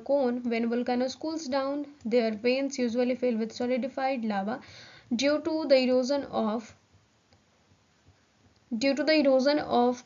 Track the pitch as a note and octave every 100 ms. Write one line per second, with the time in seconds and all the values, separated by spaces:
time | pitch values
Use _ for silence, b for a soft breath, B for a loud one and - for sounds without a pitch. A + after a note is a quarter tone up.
0 | - C#4+ B3 B3 B3 A3+ A#3 A#3+ B3 B3
1 | B3+ - D#4+ D#4+ C#4 C4+ C4+ C#4+ C#4+ -
2 | A3 B3 A3+ G#3+ A#3+ C4 C#4 C4 A#3+ A#3
3 | B3 B3+ B3+ A3 A3 - B3 B3 B3+ C4+
4 | C4 C4+ A3 G3 G3 C4 B B B B
5 | B A3+ C#4 D4 D#4+ D#4 D4 C4 B3+ B3+
6 | B3+ C#4+ - A3+ A3 A3+ - - _ _
7 | _ _ _ _ _ _ _ _ _ _
8 | _ _ _ _ _ _ - A3+ C#4 C#4
9 | D4 D#4 C#4 C4 C4 D4+ - A#3+ A#3+ B3